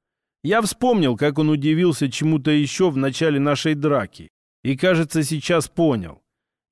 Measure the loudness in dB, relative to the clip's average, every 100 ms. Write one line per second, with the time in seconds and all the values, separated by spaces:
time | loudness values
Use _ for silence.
0 | _ _ _ _ -2 0 0 -2 0 2
1 | 2 0 -2 0 0 0 0 2 2 0
2 | -2 -2 0 0 2 0 0 0 0 0
3 | -2 -2 0 0 0 0 -2 -2 0 0
4 | -2 -10 -20 _ _ _ -6 0 2 2
5 | 0 -2 -2 -4 -2 0 0 0 2 0
6 | -4 -14 _ _ _ _ _